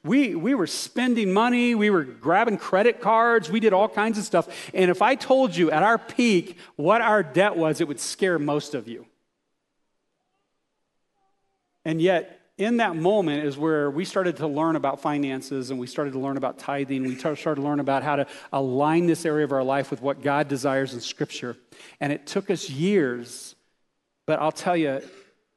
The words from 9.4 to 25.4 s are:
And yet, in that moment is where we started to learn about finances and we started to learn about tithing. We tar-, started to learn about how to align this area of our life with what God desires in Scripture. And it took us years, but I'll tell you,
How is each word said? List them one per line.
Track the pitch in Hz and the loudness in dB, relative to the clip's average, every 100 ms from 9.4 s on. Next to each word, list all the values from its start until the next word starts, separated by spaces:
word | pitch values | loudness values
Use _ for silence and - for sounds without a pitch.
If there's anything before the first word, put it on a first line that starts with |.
| _ _ _ _ _ _ _ _ _ _ _ _ _ _ _ _ _ _ _ _ _ _ _ _ | _ _ _ _ _ _ _ _ _ _ _ _ _ _ _ _ _ _ _ _ _ _ _ _
And | 160 160 | -6 0
yet, | 175 175 - - _ - | 2 2 -2 -14 _ -6
in | 208 240 | -2 0
that | 214 165 | 0 0
moment | 165 214 165 147 | 2 2 0 -2
is | 151 135 | -4 -2
where | 160 151 143 | 0 0 0
we | 143 | -4
started | 185 196 180 160 | -4 -2 -2 -2
to | 160 | -4
learn | 143 160 | -2 0
about | 156 135 139 | 0 -2 -2
finances | 151 147 139 131 131 139 127 | -2 -2 -2 -6 -6 -8 -6
and | 131 | -8
we | 123 | -6
started | - 143 | -6 -6
to | 131 | -4
learn | 135 139 | -4 -4
about | 131 - | -4 -6
tithing. | - 139 135 135 | -6 -4 -4 -4
We | 131 | -4
tar-, | 127 165 147 | -4 -4 -2
started | 165 143 | -2 -2
to | 143 | -2
learn | 147 | -2
about | 135 135 | 0 0
how | 139 143 | 0 -2
to | 135 - - | -2 -10 -6
align | 139 131 127 147 165 175 | -4 -2 0 2 2 2
this | 165 | 0
area | 165 151 | 0 0
of | 143 | 0
our | 135 | 0
life | 131 139 135 | 0 -2 -2
with | 139 | -4
what | 135 139 | -4 -2
God | 143 143 147 | 0 0 -2
desires | 139 139 135 135 | -2 0 0 -2
in | 120 | -6
Scripture. | - - 151 - 123 - _ - - - | -12 -8 -8 -8 -12 -12 _ -20 -20 -8
And | 143 | -4
it | 143 - | -4 -6
took | 202 190 | -6 -4
us | 180 - | -4 -6
years, | 135 180 208 135 120 120 - - - _ _ _ _ _ _ - | -2 2 2 2 -2 -10 -16 -18 -20 _ _ _ _ _ _ -4
but | 156 | -2
I'll | 151 | -2
tell | - 190 175 | -2 -2 0
you, | 151 135 - - _ _ | 0 -4 -10 -20 _ _